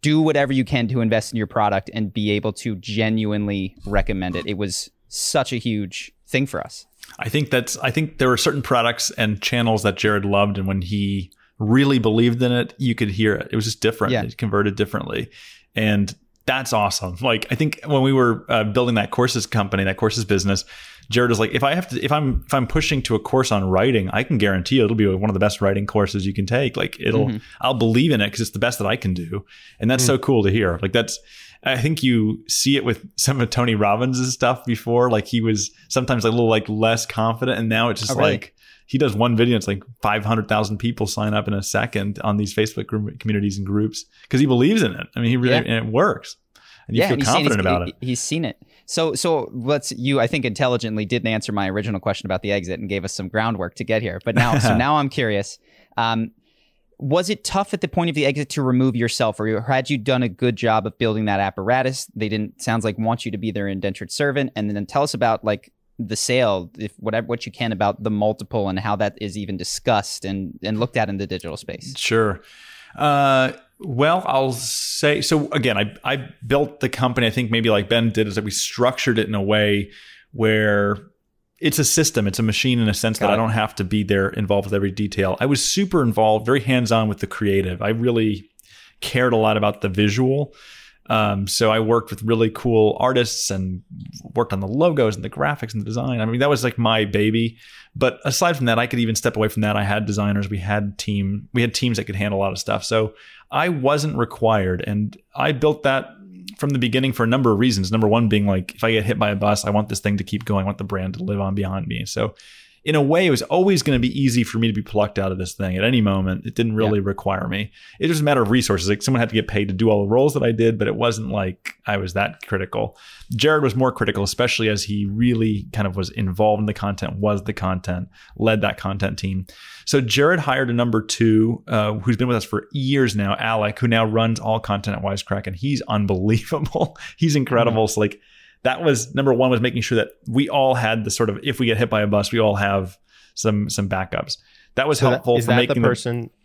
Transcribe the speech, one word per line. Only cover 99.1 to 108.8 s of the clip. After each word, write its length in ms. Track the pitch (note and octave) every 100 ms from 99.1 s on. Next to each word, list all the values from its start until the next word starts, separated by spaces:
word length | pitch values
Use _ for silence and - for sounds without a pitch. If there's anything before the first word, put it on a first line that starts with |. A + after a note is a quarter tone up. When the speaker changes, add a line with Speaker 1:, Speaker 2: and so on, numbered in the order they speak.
Speaker 2:
step 200 | A2 A#2+
away 140 | A2 G#2+
from 140 | -
that. 120 | G#2+
I 100 | G#2+
had 200 | G2+ G#2
designers, 460 | G#2+ G#2 G#2 G2+ G2+
we 80 | G2+
had 400 | F#2 G#2 G2+ G2+
team, 500 | - G2+ G2 G#2 -
we 80 | A#2+
had 100 | A#2+
teams 240 | - B2 A#2
that 80 |
could 100 | G2+
handle 240 | F#2+ G2+ G2
a 40 |
lot 100 | G2
of 60 | F#2+
stuff. 260 | - G#2
So 300 | - A2+ G#2+ - - - _
I 200 | C#3 E3+
wasn't 480 | D#3+ C3 D3 D3+ -
required. 640 | A#2 - A2+ G#2+ F#2 F2+ -
And 300 | G#2 G#2+ - _
I 180 | - C#3+
built 300 | C#3 D3+ D3+
that 260 | C#3+ C3+ - - - F#2 F2+ -
from 120 | C#3+
the 80 | C#3
beginning 360 | A#2+ B2 C3
for 100 | A#2+
a 20 | A2+
number 260 | B2+ B2
of 60 | G2+
reasons. 320 | B2+ G2+ F#2
Number 160 | A2+ G#2+
one 220 | A2+ A2+
being, 180 | G#2 G2+
like, 280 | F#2+ F2+
if 100 | -